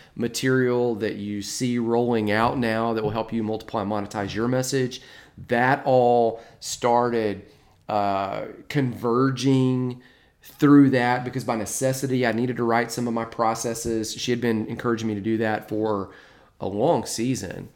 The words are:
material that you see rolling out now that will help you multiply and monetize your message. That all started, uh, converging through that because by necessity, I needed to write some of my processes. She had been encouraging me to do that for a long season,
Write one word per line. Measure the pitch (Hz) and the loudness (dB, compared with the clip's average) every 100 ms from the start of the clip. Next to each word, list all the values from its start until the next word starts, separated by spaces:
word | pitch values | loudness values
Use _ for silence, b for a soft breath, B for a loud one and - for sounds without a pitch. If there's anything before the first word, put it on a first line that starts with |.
| B | B
material | - 117 - 131 131 123 123 123 | -6 -4 -2 2 2 2 2 0
that | 107 107 104 | 0 -4 -4
you | 101 104 | -6 -6
see | 98 - 127 120 | -8 -4 -2 0
rolling | 113 117 120 117 107 | 2 2 2 2 2
out | 107 120 143 | 2 2 0
now | 117 110 117 | 0 0 0
that | 110 | 0
will | 107 | -2
help | 113 110 | -2 -4
you | 113 | -4
multiply | 107 110 - 117 | -2 -4 -6 -4
and | 101 | -2
monetize | 107 101 110 98 | -4 -4 -6 -4
your | 98 117 | -2 0
message. | 127 127 135 123 - B B B B - | 0 0 -2 -2 -6 B B B B -2
That | 117 127 143 | 2 2 2
all | 143 127 120 120 113 - B B | 2 4 6 4 2 0 B B
started, | - - 123 120 120 117 107 92 - b b b - | -12 -2 2 4 2 0 -2 -4 -10 b b b -4
uh, | 107 101 98 98 104 - 95 - | -2 0 0 -2 -6 -8 -12 -6
converging | 147 127 101 117 120 135 131 135 131 131 127 127 123 B B B B | -2 -2 -2 0 2 2 2 2 4 2 0 -2 -8 B B B B
through | - - 147 143 135 | -20 2 8 8 8
that | 127 120 127 | 6 2 0
because | 123 127 | -2 -6
by | 113 113 | -4 -4
necessity, | 101 - 131 131 135 127 | -4 -2 -2 0 -2 0
I | 120 | 2
needed | 110 123 117 | 2 0 0
to | |
write | 117 117 120 | 0 2 0
some | - 120 | -2 -2
of | |
my | 113 | -2
processes. | 113 - 113 113 120 113 117 113 107 | -4 -2 0 0 -4 -4 -4 -2 -4
She | - - | -4 -2
had | 120 | 0
been | 120 110 110 | 0 0 -4
encouraging | 113 120 110 110 | -4 -2 -2 -2
me | 104 | -2
to | |
do | 104 110 | -2 0
that | 110 107 - | 0 -2 -4
for | 107 107 101 92 B B B B B | -2 0 -2 -4 B B B B B
a | 95 | -6
long | 101 143 135 | 0 2 0
season, | - - 123 113 92 90 - | -2 -4 -2 -2 -6 -10 -14